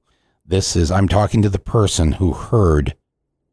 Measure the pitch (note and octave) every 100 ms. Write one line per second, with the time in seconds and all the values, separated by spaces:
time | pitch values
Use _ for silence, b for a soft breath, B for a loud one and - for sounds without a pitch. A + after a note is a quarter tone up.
0 | _ _ _ _ - F#2+ - - D#2+ F2+
1 | G2 F#2+ G#2 A2+ G#2 F#2+ - A#2 G2+ -
2 | D#2+ D2 F#2 - - A#2+ F#2 D2+ C#2 -
3 | _ _ _ _ _